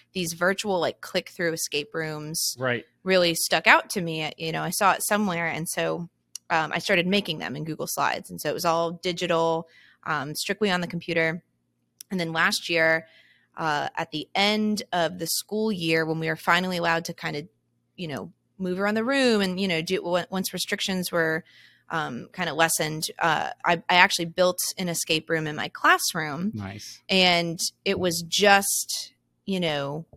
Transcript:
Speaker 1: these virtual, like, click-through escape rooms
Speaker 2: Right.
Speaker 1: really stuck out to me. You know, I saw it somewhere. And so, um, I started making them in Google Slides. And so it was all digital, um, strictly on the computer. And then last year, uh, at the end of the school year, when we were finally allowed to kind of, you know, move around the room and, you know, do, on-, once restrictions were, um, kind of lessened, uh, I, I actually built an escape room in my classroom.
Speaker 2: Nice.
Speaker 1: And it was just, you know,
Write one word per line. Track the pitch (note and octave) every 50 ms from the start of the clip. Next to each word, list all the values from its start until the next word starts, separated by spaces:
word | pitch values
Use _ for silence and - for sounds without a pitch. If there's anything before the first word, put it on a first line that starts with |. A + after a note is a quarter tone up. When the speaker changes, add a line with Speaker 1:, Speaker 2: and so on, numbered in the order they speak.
| _ _ _
Speaker 1:
these | F#3+ F3+ E3 E3+
virtual, | D#3+ F3 F#3 F#3+ F#3+ - G#3+ F#3+ F3+
like, | D#3+ C3 - -
click-through | - - - F#3+ E3 - - - F3+ E3+ D#3+
escape | D#3+ - - - D3 C#3+ C#3+ -
rooms | E3 D#3+ D#3 D#3 D3+ D3+ D3+ D#3+ - - - - A#2+
Speaker 2:
Right. | C3 C3 A#2+ A#2 - _ _ _ _
Speaker 1:
really | F#3 F#3 F#3 F3+ E3+ E3
stuck | - - - - E3 E3 G#3+
out | C4+ D#4+ - -
to | - G#3 F3
me. | E3 D#3+ D#3+ D#3 D3+ -
You | - E3 D#3+ D#3+
know, | D#3+ D#3
I | D#3+
saw | F3+ - G#3+ F#3+ F3
it | - -
somewhere. | - G#3+ G#3 G#3+ G3 F3 E3 E3+
And | E3 D3 D3+ D#3+ -
so, | - - E3 E3 D#3+ E3 E3+ E3+ _ _ _ _ _ - _ _
um, | F3 E3 D#3+ D3+ -
I | E3+
started | - - G3+ F3 E3+
making | F3+ G3 G#3 G3 - D#3+ D#3
them | D#3+ E2 B2
in | D3 D3+
Google | D#3+ D#3 - -
Slides. | - - - D3 - B1+ - - -
And | F3+ E3+
so | - D3+
it | -
was | - E3+
all | F3 E3 E3 E3+ E3 F3
digital, | E3+ - F#3 F3 E3+ F3+ F3 F3 E3 E3 E3 E3 E3 E3 - _ - - - _ _ _
um, | - D#3+ D3 D3 D3 D3+
strictly | - - - G3+ - G#3+ G3+ F3+
on | F3+
the | F3 E3
computer. | F3+ F3 - - E3 E3+ D#3+ D#3+ D#3+ F3+ - _ _ _ _ _ _ _ _ _ _ _ - _
And | G3 F#3
then | E3+ E3 D#3+
last | D#3+ E3+ F#3+ G3+ - - -
year, | E3+ E3 D#3+ D#3+ D#3+ D#3+ D#3+ - - - - _ _ _ _ _ _
uh, | - E3 D#3+ D3 D3 C#3 - -
at | - E3 -
the | - D3+ - - _
end | - G3 G#3 G#3+ G#3+ G#3+ G#3+ G#3 G3+ - - -
of | F3+ E3+ D#3 F3+ F3+
the | E3+ D#3+
school | - - - - G3+ G#3+ A3 A3
year, | G#3+ F3 E3 D#3+ D#3+ D#3+ D#3+
when | D#3+ D#3+ D#3+
we | D#3+ D#3+
were | D#3
finally | D#3 - - E3+ F3 F#3 F#3 F#3 F3
allowed | E3+ E3+ E3 E3 E3+
to | - E3+
kind | - - D#3+ D#3
of, | D3 D#3 - _ _ _ _ _ _ _ _ _
you | - F#3 D#3
know, | C#3 B2 G2 E3 - _ _ _ _ _
move | F#3+ F3+ F3+ F#3
around | G3 G#3 G#3+
the | A3 A3
room | A#3+ C#4 C#4 C4 B3 A3+ G#3
and, | G3 F#3 F3+ F3+
you | G3 F#3+
know, | E3+ D#3+ D#3+
do, | F3 F#3 E3+ -
on-, | E3+ F3 F3+ E3+ -
once | - F#3+ G3 - -
restrictions | F3+ - - G#3 G3 - - F#3+ F#3 F3+ - -
were, | F3 E3 D#3+ D#3+ D#3+ - _ _ - - - _ _ _ _
um, | E3 E3 D3+ D3 B2+ A#2 - - -
kind | - F3+ E3
of | C#3+
lessened, | D3+ E3 D#3+ - - E3+ D3+ D#3 D#3 E3 - - -
uh, | - E3 D3+ D3+ D2+ C#2 - - _
I, | - F3 E3+ - -
I | F3+
actually | F3+ F3+ G3 - - E3+
built | E3+ E3 - F3+ F3+ F3 - - - - -
an | F#3+ F3
escape | E3 D#3+ - - E3 D#3 - -
room | E3+ D#3+ D#3
in | D3+ D3+
my | D#3 - E3
classroom. | - - - D4 F4 F4+ - - - F3 D#3+ D3+ C#3+ D3+ F3+ G#3 -
Speaker 2:
Nice. | A2 G2+ F#2+ G2+ G#2+ - - - - _ _
Speaker 1:
And | F#3+ F#3+ F#3 F3+ F3 E3+ E3+ E3+ E3 F3 - - - _ _
it | F#3+ G3 F3
was | F3+ F3+ E3 E3+ F3
just, | E3 - - F#3+ G#3 G3 G3 G3 - - - - - - - - - _ _ _ _ _ _ _
you | - G3 F#3
know, | F3+ D#3+ D3+ C#3+ C#3 C#3 C#3+ D#3 E3 - -